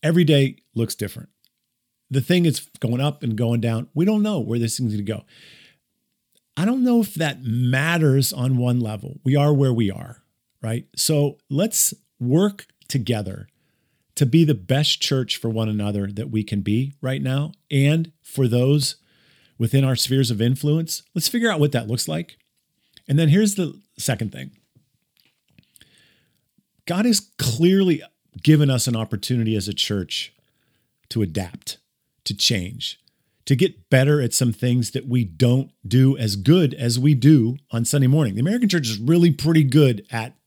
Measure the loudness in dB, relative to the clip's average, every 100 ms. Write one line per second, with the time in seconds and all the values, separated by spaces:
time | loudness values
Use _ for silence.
0 | 2 2 4 4 2 -2 _ -4 -4 -4
1 | -10 -10 -20 _ _ _ _ _ _ _
2 | _ -6 0 2 2 -2 -8 -10 -6 -2
3 | -4 -4 -6 -2 -2 0 -2 -4 -6 -2
4 | 0 2 0 -2 -4 -2 -2 -2 -4 -4
5 | -6 -8 _ _ -20 -20 -20 _ _ _
6 | _ _ _ _ _ -4 -2 0 2 2
7 | 0 -2 -6 -4 -4 -2 0 0 0 2
8 | 2 2 0 -2 -2 0 0 -2 -4 -8
9 | -12 -6 0 2 4 4 2 2 0 -4
10 | -14 -18 _ _ _ _ -8 -8 -8 -6
11 | 0 2 0 -4 _ -2 -2 0 -4 -4
12 | _ _ 0 2 2 -2 -20 _ _ -6
13 | -2 -4 -4 -12 -16 _ _ _ _ _
14 | _ -2 2 4 4 2 0 0 0 -2
15 | -2 -2 -2 -6 -4 -2 -2 -2 -4 -4
16 | -4 -6 -6 -4 -4 -4 -2 -2 -2 -6
17 | -6 -4 -2 -2 -4 -10 _ 2 2 2
18 | -2 _ -14 -2 0 2 2 2 0 -8
19 | _ _ _ _ _ _ 0 2 2 0
20 | 0 0 0 0 0 0 0 -2 -2 -10
21 | _ -6 -4 -2 -2 2 0 0 -4 -6
22 | -4 -8 -8 -16 _ _ _ _ _ _
23 | -2 0 4 4 2 0 -6 -6 _ -10
24 | -6 -4 -4 -8 -16 _ _ _ _ _
25 | _ _ _ _ _ _ _ _ _ _
26 | _ _ _ _ _ _ _ _ -6 -2
27 | 0 0 -4 _ -6 2 4 4 2 0
28 | -4 _ _ -4 4 4 4 0 0 -2
29 | -4 -6 -4 -2 0 -2 -4 -6 -4 -4
30 | -4 -8 -10 _ _ _ _ _ _ _
31 | _ -4 -2 -4 -8 -12 -16 -16 _ _
32 | _ _ -10 -2 -2 0 -4 -10 -12 -14
33 | _ _ _ _ -2 2 2 -2 _ 2
34 | 4 2 0 0 -2 -2 -2 0 -2 -6
35 | -4 -4 -4 0 2 2 -2 _ -2 4
36 | 4 2 -2 -2 4 4 4 0 -4 0
37 | 2 4 6 6 4 -2 _ -6 -2 0
38 | 2 2 0 0 -2 0 0 0 -2 -6
39 | 2 4 4 4 2 4 4 6 4 2
40 | -6 -10 -10 _